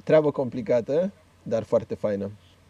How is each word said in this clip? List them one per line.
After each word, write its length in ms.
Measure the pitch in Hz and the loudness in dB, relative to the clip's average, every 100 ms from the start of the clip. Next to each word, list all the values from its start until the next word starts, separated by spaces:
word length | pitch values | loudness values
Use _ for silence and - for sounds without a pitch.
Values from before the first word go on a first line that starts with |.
Treabă 260 | - 156 151 | 2 4 4
complicată, 800 | 143 123 123 104 123 113 147 190 - _ _ | 0 -4 -4 0 0 0 0 -2 -4 _ _
dar 200 | - 113 | -4 -4
foarte 320 | - 117 92 | 0 0 0
faină. 360 | 107 107 101 98 104 - _ | -4 -2 -2 -4 -10 -20 _